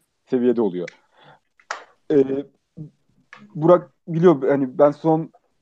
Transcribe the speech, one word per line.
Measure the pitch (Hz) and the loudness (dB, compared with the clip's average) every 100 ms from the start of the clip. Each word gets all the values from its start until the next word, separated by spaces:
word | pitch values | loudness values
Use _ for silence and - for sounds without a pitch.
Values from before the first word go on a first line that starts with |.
| _ _ _ | _ _ _
seviyede | 131 123 117 | -2 0 0
oluyor. | 107 87 85 - _ _ _ _ _ _ - - - _ - | -2 -4 -12 -14 _ _ _ _ _ _ -16 -16 -18 _ -2
Ee, | 151 135 135 143 _ _ - 151 _ _ _ _ - - - | 0 0 -2 -10 _ _ -20 -20 _ _ _ _ -20 -18 -2
Burak | 160 175 165 _ - | 2 2 0 _ -10
biliyor, | 160 180 143 135 | 0 2 2 0
hani | 139 135 127 | -2 -2 0
ben | 147 | 0
son | 143 160 160 156 _ _ _ | 0 -2 -2 -4 _ _ _